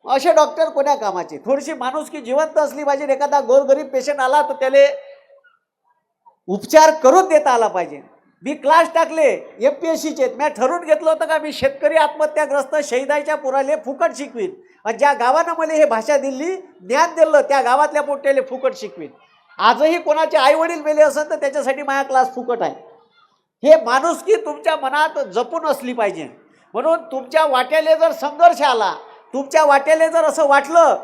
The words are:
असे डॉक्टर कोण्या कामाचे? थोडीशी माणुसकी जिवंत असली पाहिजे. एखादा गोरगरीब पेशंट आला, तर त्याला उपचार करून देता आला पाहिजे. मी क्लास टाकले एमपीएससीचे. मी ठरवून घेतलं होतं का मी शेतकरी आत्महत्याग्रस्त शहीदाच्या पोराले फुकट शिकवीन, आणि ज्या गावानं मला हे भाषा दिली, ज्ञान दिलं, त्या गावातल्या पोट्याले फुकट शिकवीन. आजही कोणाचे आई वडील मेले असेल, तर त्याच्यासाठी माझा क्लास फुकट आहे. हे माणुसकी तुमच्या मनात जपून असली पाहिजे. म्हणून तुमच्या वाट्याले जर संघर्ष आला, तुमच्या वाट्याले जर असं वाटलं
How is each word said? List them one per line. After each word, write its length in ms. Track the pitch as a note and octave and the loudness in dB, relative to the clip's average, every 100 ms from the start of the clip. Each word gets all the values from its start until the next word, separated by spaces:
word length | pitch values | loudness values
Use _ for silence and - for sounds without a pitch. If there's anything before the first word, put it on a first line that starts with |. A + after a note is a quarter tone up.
| - | -2
असे 240 | C4 D#4+ | 0 4
डॉक्टर 360 | D#4+ D4+ - D#4+ | 4 2 0 -2
कोण्या 260 | D#4 C#4 | 0 0
कामाचे? 440 | C#4 G#3 F3+ E3+ D3+ | -2 -2 -6 -10 -10
थोडीशी 340 | G3+ C#4 C#4 | -4 -4 -4
माणुसकी 480 | D4 B3 D4 D4+ D4+ | -8 -6 -8 -10 -12
जिवंत 380 | A#3 C4+ D#4 D4+ | -4 -2 0 -2
असली 260 | D4 C#4 | -2 -4
पाहिजे. 280 | C#4+ C#4 C#4+ | -4 -2 -2
एखादा 280 | C4+ C#4+ C#4+ | -2 0 0
गोरगरीब 460 | A#3 C4+ C4+ C#4 D4+ | 4 2 4 0 0
पेशंट 340 | C4 C4 C#4+ | -4 -4 -2
आला, 220 | C4 D4 | 2 2
तर 100 | D4 | 0
त्याला 260 | C#4 C4 C#4 C#4+ C#4+ - - _ _ _ _ _ _ _ _ _ _ _ _ - | -2 2 4 4 2 -14 -20 _ _ _ _ _ _ _ _ _ _ _ _ -8
उपचार 440 | G3 - D#4 D#4 | -8 -2 2 2
करून 380 | D#4 B3+ F4 F#4 | 4 4 4 4
देता 220 | D4+ D4 | 2 2
आला 160 | A#3+ G#3+ | 0 0
पाहिजे. 360 | F#3 D#3+ C#3+ - _ _ _ | -4 -8 -12 -20 _ _ _
मी 120 | F3+ | -10
क्लास 340 | - C4 D#4+ E4 | -6 2 2 2
टाकले 600 | E4 D#4+ D#4+ C#4+ F#3 - - | 0 -2 2 0 0 -8 -2
एमपीएससीचे. 680 | B3+ - E4 D#4+ D#4 B3+ B3+ | -2 -2 -4 -4 -4 -4 -4
मी 200 | A3+ A#3+ | -2 -6
ठरवून 360 | G3+ C4 E4+ | -2 -2 -2
घेतलं 260 | D#4+ D#4 D#4+ | 0 0 2
होतं 140 | D#4+ | -2
का 140 | D#4+ D#4 | -2 -2
मी 140 | D4+ | -4
शेतकरी 440 | - C4+ C4+ D4+ D#4+ | -4 -4 -2 0 2
आत्महत्याग्रस्त 800 | D4+ D4+ D4+ D4+ D4 C#4 C#4 D4+ | 0 0 -2 -2 -2 -2 -2 -4
शहीदाच्या 500 | - B3 C4+ D4 D4 | -2 -4 0 -2 -2
पोराले 420 | D4+ C#4 C4+ C4+ D4+ | -4 -2 -2 0 -4
फुकट 340 | B3 C4+ E4 - | -4 -4 -4 -4
शिकवीन, 380 | C4+ A#3+ F#3 - _ _ | -12 -8 -8 -8 _ _
आणि 140 | G#3+ A3+ | -8 0
ज्या 140 | C#4+ | 2
गावानं 420 | C#4 A#3+ D4+ E4+ E4 | 2 2 2 0 -2
मला 140 | D#4 | -2
हे 120 | D#4 | 2
भाषा 320 | D4+ A3 A3 C#4+ | 2 2 0 0
दिली, 400 | C4 C4 E4 F#4+ - _ | 0 -6 -6 -8 -12 _
ज्ञान 340 | F#3 C4 E4+ | -2 0 2
दिलं, 260 | E4 D#4 D4+ | 2 4 4
त्या 220 | C#4+ C4+ | 4 0
गावातल्या 400 | A#3+ C4+ D4 D4 | 2 2 2 0
पोट्याले 380 | C#4 C#4 C#4 C#4 | -4 -2 0 0
फुकट 320 | C4 B3+ B3+ G#3+ | -2 -4 -4 -4
शिकवीन. 340 | G#3+ F3 C#3+ _ _ _ _ - | -14 -14 -18 _ _ _ _ 2
आजही 400 | G#3+ A#3+ D#4 E4+ | 2 4 2 0
कोणाचे 380 | E4 D4+ D#4 D#4 | 0 0 2 2
आई 180 | C4+ | 4
वडील 260 | D#4 E4 E4+ | 4 0 -2
मेले 220 | D4+ D4+ | -2 4
असेल, 280 | D4+ C4+ D4+ | 4 2 -4
तर 60 | D#4 | -4
त्याच्यासाठी 460 | C#4+ C#4+ B3+ C4+ | -4 -4 -4 -4
माझा 200 | C#4 C#4 | -4 -4
क्लास 320 | C#4 C4 B3+ | 0 0 0
फुकट 280 | B3+ A#3+ A#3+ | -4 -6 -4
आहे. 120 | E3 - - - _ _ _ _ _ _ | -4 -6 -20 -20 _ _ _ _ _ _
हे 200 | C#4 D#4+ | 2 4
माणुसकी 520 | - C4 D#4+ D#4+ - A4 | 4 0 0 -4 0 0
तुमच्या 400 | G#4+ D4 - D#4 | 0 -4 -4 -2
मनात 420 | C4+ D4 D#4 D4+ | -2 -2 -2 -2
जपून 480 | A3+ F#3+ B3 E4 D#4 | -6 -4 -4 -4 -4
असली 260 | C4+ B3 | -4 -4
पाहिजे. 360 | B3 G3+ F3+ C#3 - _ _ _ | -4 -4 -4 -14 -18 _ _ _
म्हणून 240 | G#3 D4 E4 | -4 -2 -2
तुमच्या 480 | E4 C4 B3 D#4 D#4 | -4 -12 -2 0 2
वाट्याले 500 | C4 B3+ D#4 D#4+ D#4 | 0 0 0 2 2
जर 160 | E4 | 2
संघर्ष 500 | - C#4+ D4 E4+ D#4 | 0 -8 4 4 6
आला, 320 | C#4+ A#3+ G3 D#3 - - _ | 0 2 0 -4 -14 -20 _
तुमच्या 300 | B3+ C#4 D#4 | -8 0 2
वाट्याले 440 | D4+ C#4 C#4+ D#4+ D#4+ | 4 4 4 2 2
जर 160 | E4 | 2
असं 220 | D#4 - C#4+ | 0 0 2
वाटलं 480 | C#4 C#4 E4+ D4+ - | 2 4 4 4 2